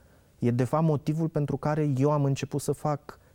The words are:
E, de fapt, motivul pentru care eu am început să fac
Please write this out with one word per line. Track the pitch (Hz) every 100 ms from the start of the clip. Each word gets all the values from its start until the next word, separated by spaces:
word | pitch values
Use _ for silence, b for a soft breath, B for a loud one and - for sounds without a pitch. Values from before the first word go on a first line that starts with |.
| b b b b
E, | 120
de | 120
fapt, | 123 151
motivul | 160 143 - 156 160
pentru | 156 147 139
care | 151 151 151 131
eu | 143
am | 147
început | 139 135 139 147
să | -
fac | 143 156 147 - - b